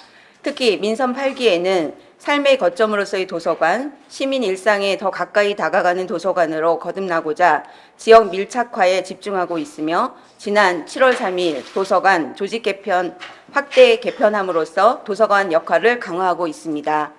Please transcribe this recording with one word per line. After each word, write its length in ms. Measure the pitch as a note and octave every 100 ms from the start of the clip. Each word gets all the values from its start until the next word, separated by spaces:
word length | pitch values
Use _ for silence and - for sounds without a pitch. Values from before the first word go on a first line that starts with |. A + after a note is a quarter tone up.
| - - _ _
특히 340 | D4 C#4+ A#3+ F3+
민선 360 | G3+ A3 B3+
팔기에는 960 | B3 C#4 C4+ A#3 E3+ F3+ F#3 D3 - _ _
삶의 400 | - C#4+ C#4 C4
거점으로서의 680 | F3+ F3 G#3+ G#3 G3 G3 F#3
도서관, 680 | E3+ F3+ D#3 D#3+ G#3+ C#4+ - -
시민 340 | - C4+ C4+
일상에 540 | A#3+ F#3 A3 G3+ G3 F#3+
더 120 | G3
가까이 460 | - F3 G#3 G#3 G3+
다가가는 500 | D#3+ F#3 F3 F3+ F3+
도서관으로 720 | F3 F#3 F3+ D#3+ D#3+ E3 E3
거듭나고자 840 | F3 F#3 F#3+ E3 D#3 D3+ F3 C#3+ - - - -
지역 360 | - A3+ G3+
밀착화에 720 | F#3 G3 B3 A#3 - F#3 F#3
집중하고 540 | F#3 F#3+ G3+ G3 E3+ E3+
있으며, 580 | D3 - D#3 F3 A#3+ - - _
지난 480 | G#3 G#3 F#3+ F3 -
칠월 300 | C4+ B3+ B3
삼 240 | G#3 F3+
일 240 | F3 C3+ -
도서관 640 | G3 F#3+ F#3 F#3+ F3+ B2+ -
조직 280 | G3 A3+
개편, 540 | A3 G3 G#3+ F3+ F3 - - - -
확대 480 | C#4 C#4+ B3+ A#3+ A3+
개편함으로써 1040 | G#3+ - G#3+ G#3 F#3 E3 D#3 G3 G#3+ D4 -
도서관 480 | G3 G#3+ G3+ G3
역할을 460 | D#3+ - E3+ G#3+ A#3+
강화하고 480 | G3 F3 F#3 E3+ E3+
있습니다. 640 | D3+ D#3+ D3 D3+ D3+ D3